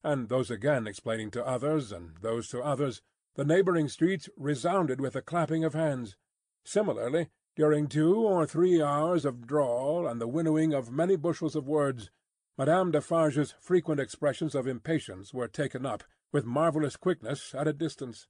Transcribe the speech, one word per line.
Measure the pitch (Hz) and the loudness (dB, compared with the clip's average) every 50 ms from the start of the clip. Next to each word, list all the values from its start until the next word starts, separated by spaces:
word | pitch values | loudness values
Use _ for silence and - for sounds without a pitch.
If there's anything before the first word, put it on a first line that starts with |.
and | - 156 147 135 120 104 | 0 -2 -2 -2 -2 -2
those | 123 131 123 101 | 0 0 0 -2
again | 120 101 110 143 151 127 113 | -6 -2 0 0 0 0 0
explaining | 107 98 - _ 120 113 110 110 107 | -4 -10 -8 _ -4 -4 -4 -4 -6
to | 98 120 117 | -6 -6 -4
others, | 131 127 123 127 147 156 156 131 101 | -2 -4 -2 -2 0 -2 -2 -2 -4
and | 101 87 87 85 80 82 | -10 -14 -14 -16 -18 -8
those | 98 110 113 117 113 - | -4 -4 -4 -4 -4 -6
to | - 120 | -8 -6
others, | 127 147 139 123 147 135 113 - _ _ _ _ _ _ _ | -4 -4 -2 -2 -2 -4 -4 -8 _ _ _ _ _ _ _
the | - 139 | -4 0
neighbouring | 147 160 185 190 180 175 165 156 135 | 2 4 4 4 4 4 2 0 0
streets | - - 160 180 190 170 - - - - | 0 0 0 2 2 -2 -6 -14 -16 -8
resounded | 139 143 147 123 120 170 185 196 175 139 127 123 | -4 -4 -4 0 0 0 2 2 2 0 0 -2
with | 135 131 | -2 -4
the | 113 135 | -4 -6
clapping | 123 - 165 170 160 135 160 160 | -8 -2 -2 -2 0 0 0 0
of | 160 160 - | 0 -2 0
hands. | 156 160 156 139 127 120 104 - _ _ _ _ _ _ _ _ _ _ | 0 0 0 -2 -2 -6 -10 -12 _ _ _ _ _ _ _ _ _ _
Similarly, | - - 196 214 185 - 104 110 123 139 170 165 - _ _ _ _ _ | -2 0 0 0 0 -2 -2 -2 0 0 0 -2 -2 _ _ _ _ _
during | - 151 151 151 147 151 | 2 4 4 4 4 2
two | 139 131 151 156 165 190 | 0 0 2 4 4 4
or | 220 226 214 190 175 156 | 4 4 2 4 2 2
three | 143 - 160 175 185 175 165 | 0 2 2 4 6 6 4
hours | 151 143 143 147 156 165 180 170 143 | 4 2 2 2 2 2 2 2 0
of | 143 123 123 117 | 0 -4 -4 -8
drawl | 117 143 151 143 123 120 123 131 139 156 175 170 | -2 2 2 2 2 2 0 0 0 0 0 0
and | 143 117 117 | -2 -2 -2
the | 117 | -4
winnowing | 117 127 165 165 160 156 156 160 160 | -2 -2 0 2 2 4 4 4 2
of | 151 135 123 113 | 2 0 -2 -4
many | 123 143 165 180 196 | -2 0 2 2 2
bushels | 170 143 170 156 - 170 156 131 | 2 2 -2 -2 -2 -4 -2 -2
of | 156 135 135 | -4 -2 0
words, | 151 151 143 139 131 120 104 - _ _ _ _ _ _ _ _ _ | 0 2 2 2 0 -4 -10 -16 _ _ _ _ _ _ _ _ _
Madame | - 135 143 165 185 190 175 | -2 2 4 4 4 4 2
Defarge's | 151 147 - - 170 165 160 151 127 147 147 - - _ | 2 0 0 2 2 2 2 4 2 2 -2 -2 -4 _
frequent | _ - 180 180 - - 156 143 | _ 2 2 2 2 2 -2 -2
expressions | 135 - - - 151 147 131 - 165 156 139 | -2 -4 -6 -2 -2 -2 0 0 -4 -2 -2
of | 139 123 | -2 -2
impatience | 135 131 117 _ 151 165 147 - - 101 95 98 - - | -2 -6 -6 _ -2 -2 -2 -2 -6 -14 -16 -16 -12 -8
were | 127 120 | -6 -6
taken | 113 - - 147 131 - 131 127 | -6 -4 -4 -4 -4 -4 -6 -6
up, | 135 110 101 - _ _ _ _ _ | -6 -6 -6 -10 _ _ _ _ _
with | - 147 120 | -2 -2 -2
marvellous | 120 120 143 160 170 143 156 151 139 - | 0 0 2 2 2 2 2 0 -2 -4
quickness, | - - 180 175 - - 110 143 135 - - - | -2 -2 -2 -2 -2 -4 -8 -8 -8 -8 -12 -8
at | 131 147 156 | -2 -2 -2
a | |
distance. | 147 143 165 156 - - 143 123 110 - - _ | -2 -2 -4 -6 -6 -8 -12 -12 -12 -16 -20 _